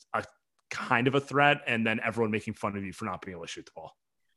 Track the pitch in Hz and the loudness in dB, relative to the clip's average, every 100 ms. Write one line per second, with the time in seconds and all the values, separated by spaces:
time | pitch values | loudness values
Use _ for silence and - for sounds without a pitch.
0 | _ 110 - _ _ _ - - - 120 | _ -4 -4 _ _ _ -12 -8 0 2
1 | 127 139 139 135 143 147 - 117 113 113 | 4 2 2 4 6 4 0 0 2 0
2 | 113 113 110 107 - 104 104 101 98 - | 0 0 0 0 -4 -4 -4 -4 -6 -6
3 | 107 90 98 87 82 - - - 80 - | -6 -6 -8 -10 -10 -12 -14 -16 -16 -18
4 | _ _ _ | _ _ _